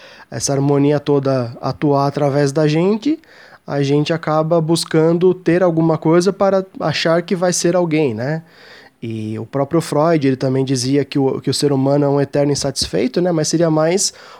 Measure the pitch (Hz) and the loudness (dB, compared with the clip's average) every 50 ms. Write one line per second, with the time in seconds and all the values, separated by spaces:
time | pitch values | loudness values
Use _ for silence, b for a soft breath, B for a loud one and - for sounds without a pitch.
0 | B B B B B B - 123 - - 139 135 139 143 143 139 139 143 147 143 | B B B B B B -12 -8 -4 -2 -2 0 0 2 2 2 4 2 2 0
1 | 143 - 147 143 135 139 135 131 120 117 123 - - 135 131 - - 151 139 139 | 0 0 0 0 2 0 0 -2 -2 -4 -8 -8 -8 -8 -6 -2 0 0 2 2
2 | 139 143 139 143 147 143 131 143 147 139 135 160 156 151 151 160 170 190 214 220 | 0 0 0 0 -2 0 2 2 0 0 2 2 0 2 2 2 2 0 0 0
3 | - 285 320 - B B B B B B B B B - 139 143 143 135 139 147 | 0 -2 -2 -4 B B B B B B B B B -8 -4 -2 0 0 2 0
4 | 151 - 165 160 - - 151 156 160 160 175 170 160 156 170 165 - - - 160 | 0 0 -2 -4 -2 -2 0 0 0 2 2 0 2 2 0 -2 -2 0 0 2
5 | 156 165 170 175 180 185 180 180 - - 165 180 185 180 165 160 160 165 160 151 | 2 4 2 4 2 2 2 2 0 0 2 2 2 2 2 2 2 2 2 0
6 | - 160 165 175 175 202 196 - 202 196 196 190 190 190 - - - 165 143 - | 2 2 4 4 4 2 0 0 0 2 2 0 -2 -4 -8 -6 -4 -4 -2 -2
7 | - 170 165 170 170 170 202 170 180 180 170 - - 175 170 180 180 170 151 156 | 0 0 0 0 0 -2 -4 -2 0 0 0 0 0 0 0 0 0 0 0 0
8 | 156 135 110 107 120 135 156 160 165 B B B B B B B B B B - | 0 0 -2 -2 -4 -4 -4 -6 -8 B B B B B B B B B B -14
9 | - 113 113 110 107 107 110 110 110 110 - 135 139 135 - 165 160 - 151 135 | -10 -10 -8 -6 -6 -8 -8 -8 -10 -6 -4 -4 -2 0 0 -2 0 0 0 2
10 | 151 170 170 160 135 139 131 127 - 135 131 135 135 127 135 127 120 127 139 143 | 2 2 2 2 2 0 0 0 0 -2 0 0 0 0 -2 -2 -2 0 0 0
11 | 139 - - 143 135 135 - - - - 131 - - 143 143 131 131 139 139 143 | 0 0 -2 0 0 0 -2 -2 -4 -4 -4 0 0 0 0 2 2 2 2 2
12 | 147 143 139 143 143 135 - 143 143 143 143 139 - 139 135 - - - - 170 | 2 2 2 0 0 0 0 0 0 0 0 -2 -4 -6 -4 -6 -6 -4 -2 -2
13 | 226 254 - 180 170 180 175 156 156 - - 160 170 165 156 156 156 160 175 208 | -2 -2 -2 -2 -2 0 0 -2 -2 -2 0 0 0 2 2 2 2 2 0 0
14 | - - B B B B B B | -2 -4 B B B B B B